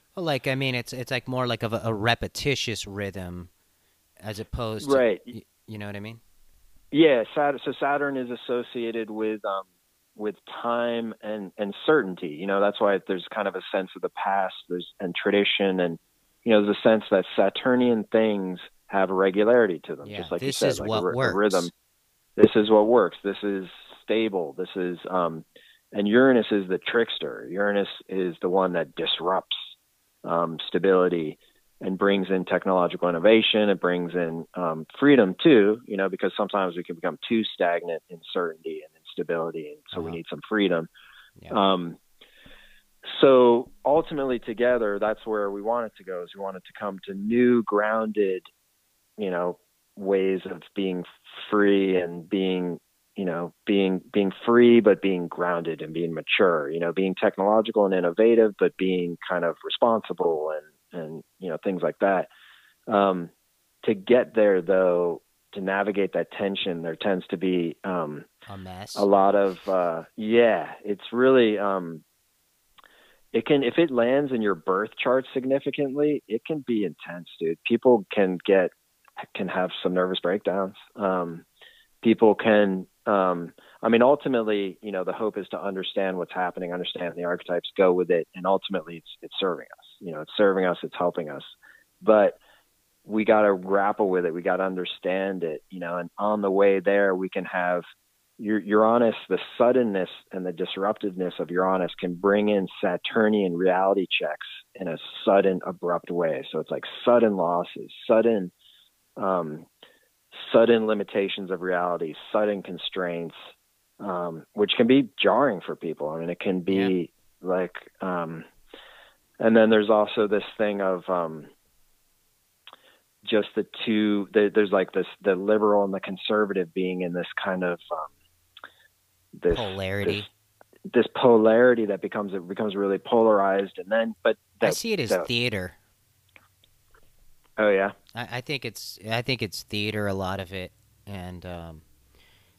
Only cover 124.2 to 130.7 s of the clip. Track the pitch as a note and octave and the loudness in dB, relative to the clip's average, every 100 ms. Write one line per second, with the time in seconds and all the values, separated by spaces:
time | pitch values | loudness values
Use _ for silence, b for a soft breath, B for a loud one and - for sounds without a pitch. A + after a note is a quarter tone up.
124.2 | F#2+ A2 G#2 A2 G#2 G2 F#2 F#2+ F2 - | 0 2 2 2 2 0 0 -4 -6 -4
125.2 | G2+ F#2 G2+ G#2+ G#2 G#2 G2 F#2+ - F#2+ | -2 0 0 2 4 2 2 -2 -6 -8
126.2 | - G#2+ G#2 F#2+ E2+ F#2+ F#2 F2+ F2+ F2 | -2 0 0 -2 -4 -4 -4 -4 -4 -6
127.2 | E2+ - G2+ F#2 F2+ F2 - E2 D#2+ _ | -8 -8 -6 -4 -4 -6 -8 -10 -10 _
128.2 | _ _ _ _ B B B _ _ _ | _ _ _ _ B B B _ _ _
129.2 | _ - F2 F2 G#2 G2 F#2+ G2+ F#2+ G2+ | _ -4 -2 0 -2 -6 -4 -2 -2 -4
130.2 | G#2 _ _ _ _ | -6 _ _ _ _